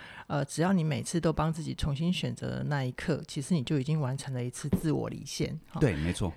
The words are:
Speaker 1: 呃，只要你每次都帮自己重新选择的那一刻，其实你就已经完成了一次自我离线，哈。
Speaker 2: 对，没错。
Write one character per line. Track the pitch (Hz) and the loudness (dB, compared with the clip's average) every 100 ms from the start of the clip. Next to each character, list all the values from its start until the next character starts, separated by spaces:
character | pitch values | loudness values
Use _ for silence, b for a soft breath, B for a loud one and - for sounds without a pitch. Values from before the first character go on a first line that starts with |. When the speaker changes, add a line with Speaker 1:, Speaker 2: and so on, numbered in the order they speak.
| B B B | B B B
Speaker 1:
呃， | 147 | -2
只 | 143 147 | -2 2
要 | 180 | 4
你 | 185 | 4
每 | 156 139 | 2 0
次 | - 170 | 0 0
都 | 165 | 2
帮 | 151 160 | 2 0
自 | 160 | 0
己 | 139 | -4
重 | 131 151 | -2 -2
新 | 135 170 | 0 0
选 | 180 123 | 0 -2
择 | 117 127 | -4 -4
的 | 127 | -4
那 | 135 143 | 0 0
一 | 127 | -2
刻， | - - 147 - | -4 -2 -2 -2
其 | 151 | -8
实 | 131 | 0
你 | 170 | 0
就 | 120 151 | 2 0
已 | |
经 | 131 156 | 2 0
完 | 127 135 | 0 -2
成 | 135 | -4
了 | 127 | -4
一 | 123 | -4
次 | - 143 | -6 0
自 | - 156 | 2 2
我 | 131 110 | 2 0
离 | - | -6
线， | - - - 160 - | -8 -4 -2 -4 -8
哈。 | - | 4
Speaker 2:
对， | 127 76 | 4 6
没 | 82 | 2
错。 | - 92 | 2 0